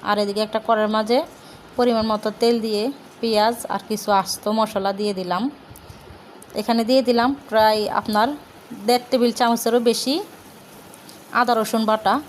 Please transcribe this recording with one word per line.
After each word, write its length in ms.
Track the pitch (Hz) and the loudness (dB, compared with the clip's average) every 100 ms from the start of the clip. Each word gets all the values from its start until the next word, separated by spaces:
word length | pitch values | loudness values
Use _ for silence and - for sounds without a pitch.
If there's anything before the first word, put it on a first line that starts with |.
| - | -2
আর 80 | 208 | -2
এদিকে 180 | 208 202 214 | -2 -2 -4
একটা 120 | 220 220 | -4 0
কড়াইয়ের 240 | 220 214 214 | 0 2 0
মাঝে 200 | 214 247 339 - - - - - | 0 0 0 -12 -20 -20 -16 -2
পরিমাণ 280 | 247 226 220 | 0 2 0
মতো 160 | 214 214 214 | -2 -4 0
তেল 140 | 233 233 220 | 2 2 0
দিয়ে 180 | 208 226 277 - - | -2 -4 -6 -16 -8
পেঁয়াজ 360 | 233 214 214 233 - | -2 2 2 0 -6
আর 80 | 196 - | -8 -6
কিছু 200 | 208 - 196 | -6 0 0
আস্ত 220 | 190 - - 220 | 0 -4 -2 0
মশলা 340 | 214 214 196 196 | 0 0 -2 -2
দিয়ে 140 | 208 190 | -4 -4
দিলাম। 240 | 180 175 247 302 - - - - - - - - - - | -4 -2 -2 -6 -20 -20 -20 -20 -20 -20 -20 -20 -10 -8
এখানে 220 | 208 233 226 | 0 0 4
দিয়ে 120 | 262 254 | 2 4
দিলাম 220 | 233 240 277 - | 2 2 -2 -2
প্রায় 320 | 220 214 214 208 - | 4 4 4 0 -4
আপনার 280 | 208 214 233 294 - - - - 202 | -2 0 0 -2 -12 -20 -18 -10 0
দেড় 180 | 240 240 | 0 2
টেবিল 220 | 262 233 226 | 0 2 2
চামচেরও 400 | 240 233 226 240 233 | 0 2 2 2 2
বেশি 240 | 220 - 302 415 - - - - - - - - - - - | 0 -2 -2 -4 -14 -20 -20 -20 -20 -20 -20 -20 -20 -8 -2
আদা 140 | 226 233 | 0 0
রসুন 280 | 214 226 220 | 0 0 2
বাটা। 240 | 214 196 233 | 2 2 0